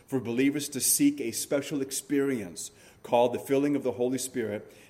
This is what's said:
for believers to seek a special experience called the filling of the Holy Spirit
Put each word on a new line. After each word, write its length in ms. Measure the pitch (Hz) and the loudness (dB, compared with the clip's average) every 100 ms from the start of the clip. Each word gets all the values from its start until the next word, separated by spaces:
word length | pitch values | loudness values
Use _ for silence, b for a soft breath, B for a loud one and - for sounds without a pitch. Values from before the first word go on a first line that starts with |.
| b | b
for 140 | 131 | -4
believers 500 | 113 117 139 147 143 | -2 2 2 2 -4
to 120 | 127 | -2
seek 400 | - - 143 143 | 0 4 4 2
a 100 | 117 | -4
special 500 | 110 - 143 139 147 | -4 -2 -2 -2 -4
experience 880 | 135 - - 143 139 123 92 78 - - B B | -4 -6 -2 0 0 -2 -6 -10 -14 -16 B B
called 300 | - 120 120 | 2 4 4
the 80 | 117 | 2
filling 380 | - 135 147 143 | 0 2 2 0
of 60 | |
the 100 | 127 | 0
Holy 240 | 117 127 131 | 0 0 -2
Spirit 520 | - 131 107 104 - B | -4 -4 -4 -4 -8 B